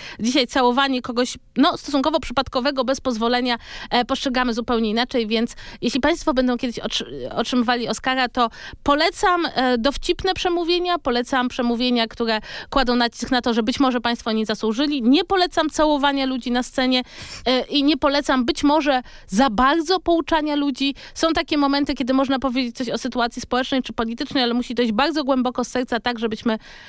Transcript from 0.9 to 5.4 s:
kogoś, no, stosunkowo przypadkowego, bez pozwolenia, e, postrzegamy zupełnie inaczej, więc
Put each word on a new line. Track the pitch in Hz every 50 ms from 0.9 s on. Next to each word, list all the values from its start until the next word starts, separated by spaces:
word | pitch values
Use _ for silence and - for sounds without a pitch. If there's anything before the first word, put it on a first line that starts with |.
| 254 254
kogoś, | - - 233 240 254 - - - - - _
no, | - 294 349 339
stosunkowo | - - 294 294 269 262 311 311 302
przypadkowego, | - - 247 277 254 - - 254 240 285 277 262 247
bez | 247 269 -
pozwolenia, | - 262 233 214 233 233 247 247 254 247 233 226 - - - - - -
e, | - 240 233
postrzegamy | - 269 - - 277 240 254 247 254 220
zupełnie | 240 220 - 240 226 226 214
inaczej, | 214 226 247 - - 240 226
więc | 208 226 220